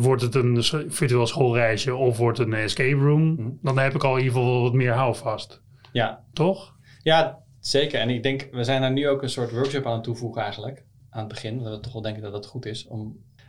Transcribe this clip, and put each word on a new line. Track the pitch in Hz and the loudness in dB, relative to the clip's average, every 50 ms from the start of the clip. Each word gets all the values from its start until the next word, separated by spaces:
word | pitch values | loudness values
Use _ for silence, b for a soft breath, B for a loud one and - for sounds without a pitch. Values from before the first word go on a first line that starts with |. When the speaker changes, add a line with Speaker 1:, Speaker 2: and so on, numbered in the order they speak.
Speaker 1:
wordt | 120 131 131 120 | 2 4 4 2
het | 123 117 110 | 0 0 2
een | 135 120 123 120 120 117 | 2 2 2 2 2 2
s-, | - 156 151 151 | 0 -2 -2 -4
virtueel | - - - 165 120 123 123 117 | -6 -2 -2 0 2 2 2 2
schoolreisje | 113 - - 135 123 117 120 117 113 110 98 - 131 127 | 0 0 0 2 2 4 2 2 2 2 0 -2 -2 -2
of | 131 131 123 113 | 2 2 2 2
wordt | 117 120 120 117 | 4 2 2 2
het | 127 117 | 2 0
een | 110 110 | 0 0
escape | 110 110 104 - - 131 131 143 | 0 -2 -2 0 0 2 2 4
room? | 139 139 147 151 151 160 160 165 | 4 4 4 6 6 4 4 2
Speaker 2:
Mhm. | 131 110 123 - - | 0 -4 -6 -8 -4
Speaker 1:
Dan | - 143 127 135 | -2 0 2 2
heb | 135 135 135 | 2 2 2
ik | 143 139 | 2 2
al | 135 131 | 2 2
in | 127 131 | 2 2
ieder | 131 123 131 | 2 2 2
geval | 123 123 123 123 | 2 2 2 2
wat | 120 120 120 | 2 2 2
meer | 131 123 123 113 | 2 2 2 2
houvast. | 127 131 123 113 - - 120 107 107 - - - - _ b b b b b | 2 2 0 0 -2 -4 -6 -6 -6 -8 -14 -18 -20 _ b b b b b
Speaker 2:
Ja. | - 123 110 110 - - - - - | 0 0 0 0 -2 -8 -16 -10 -2
Speaker 1:
Toch? | - 160 156 143 - - - b b b b b b _ | 0 2 2 0 -2 -8 -16 b b b b b b _
Speaker 2:
Ja, | 160 160 165 160 - - - - _ _ - | 4 6 6 4 2 -2 -10 -18 _ _ -12
zeker. | - - - 139 151 151 - 113 | -6 0 2 2 2 2 0 -2
En | 113 123 | 0 0
ik | 123 117 107 | -2 0 0
denk, | 135 135 135 - - | -2 -2 -2 -6 -8
we | 127 123 117 | -6 -4 -2
zijn | 127 135 131 | 0 0 0
daar | 131 131 | 0 0
nu | 131 143 143 143 | 0 0 2 0
ook | 139 139 | 0 0
een | 139 123 | -2 -6
soort | - 131 120 113 | -4 -4 -4 -4
workshop | 113 120 139 135 143 139 - | -2 -2 -2 -2 -2 -4 -2
aan | 117 117 | -2 -4
het | 113 - | -4 -4
toevoegen | 123 113 - 123 110 - 113 | -6 -8 -8 -8 -8 -6 -6
eigenlijk, | 104 101 101 107 107 131 139 - - _ _ - - - | -6 -6 -8 -10 -12 -12 -14 -16 -20 _ _ -20 -20 -14
aan | - 113 | -12 -10
het | 107 101 107 | -10 -10 -10
begin. | - - 110 113 131 117 | -10 -10 -8 -8 -8 -8
Dat | 110 110 | -8 -10
we | 104 | -10
toch | - - - | -12 -12 -10
wel | 113 | -8
denken | 104 107 107 107 | -8 -8 -8 -8
dat | 107 101 | -10 -10
dat | 101 101 - | -10 -10 -12
goed | - - 120 - | -10 -12 -12 -10
is | 104 110 - - | -10 -10 -12 -12
om, | - 117 107 107 110 - - - _ b b b | -12 -12 -10 -10 -12 -14 -16 -20 _ b b b